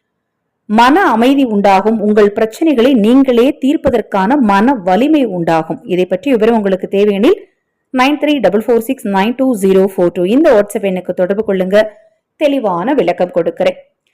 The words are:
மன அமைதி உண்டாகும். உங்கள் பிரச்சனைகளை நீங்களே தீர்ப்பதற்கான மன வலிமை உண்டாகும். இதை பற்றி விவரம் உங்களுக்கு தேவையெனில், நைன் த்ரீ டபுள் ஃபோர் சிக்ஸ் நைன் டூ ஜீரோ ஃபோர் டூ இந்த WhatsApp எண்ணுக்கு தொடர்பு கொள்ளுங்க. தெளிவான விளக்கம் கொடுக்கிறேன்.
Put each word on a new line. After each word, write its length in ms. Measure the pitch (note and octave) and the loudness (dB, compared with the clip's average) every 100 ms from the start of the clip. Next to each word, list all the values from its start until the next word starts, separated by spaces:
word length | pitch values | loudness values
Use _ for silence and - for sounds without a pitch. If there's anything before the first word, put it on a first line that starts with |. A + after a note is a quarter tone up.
| _ _ _ _ _ _ - | _ _ _ _ _ _ -4
மன 280 | G#3+ B3 D#4+ F4+ | 2 2 2 2
அமைதி 340 | A3+ A#3+ C#4 | 2 2 2
உண்டாகும். 560 | B3+ G#3 G3+ F#3+ G3+ A3+ | 0 0 2 2 0 -2
உங்கள் 340 | G#3 G#3+ G#3 G#3 | 0 2 2 0
பிரச்சனைகளை 560 | A3 - E4 B3 B3 | -4 -2 0 2 2
நீங்களே 540 | C4 G#3 C4 C4+ A#3+ B3+ - | 2 4 4 4 2 0 0
தீர்ப்பதற்கான 760 | C4 D4+ C#4 A3+ - G3+ F#3+ D4 | -2 -2 -2 -2 -2 -2 0 0
மன 340 | A3 G3 A#3 C4+ | 2 2 2 0
வலிமை 400 | F3+ F#3 C#4+ D#4 | 0 0 2 2
உண்டாகும். 580 | A#3+ F3+ E3 E3 D#3+ D#3+ | 0 -2 -2 -2 -2 -10
இதை 220 | - F3+ F#3 | -4 -4 -2
பற்றி 240 | F#3 C#4+ | -4 -2
விவரம் 260 | A#3+ A3 A3+ | 0 2 0
உங்களுக்கு 320 | G3 F#3 - | 0 -4 -2
தேவையெனில், 520 | G3 G#3 G3 B3+ G#4+ - _ _ _ _ | 0 0 2 0 0 -6 _ _ _ _
நைன் 260 | B3+ C4 D4 | -2 -2 0
த்ரீ 140 | D4 D4 | -2 0
டபுள் 240 | F#3+ G3+ A3 | 0 0 0
ஃபோர் 200 | A#3 A3+ | 0 -2
சிக்ஸ் 220 | C4 G#3 | -6 -2
நைன் 260 | G3 G#3 B3 | -2 0 0
டூ 120 | C4 A3+ | -2 0
ஜீரோ 200 | F#3+ F#3+ G3 | 2 2 0
ஃபோர் 280 | - F3 | 0 -2
டூ 80 | F3+ | 0
இந்த 240 | F3+ B3+ E4 | 0 2 4
WhatsApp 340 | G#3+ G3+ A3+ G3 | 2 0 -4 -4
எண்ணுக்கு 220 | F#3 F3+ | -6 -6
தொடர்பு 280 | F3+ F3+ G3 | -4 -2 -2
கொள்ளுங்க. 320 | G#3+ F#3+ F#3 G#3 D#4+ - _ _ _ - | -4 -4 0 0 0 -6 _ _ _ -4
தெளிவான 540 | D4 C#4 G#3+ F3 G#3 | -2 -2 -2 -4 -2
விளக்கம் 420 | C#4+ E3+ E3+ F3+ F3 | -2 -2 -2 -4 -2
கொடுக்கிறேன். 440 | E3 - F#3 F#3 - _ _ | -4 -2 -4 -4 -12 _ _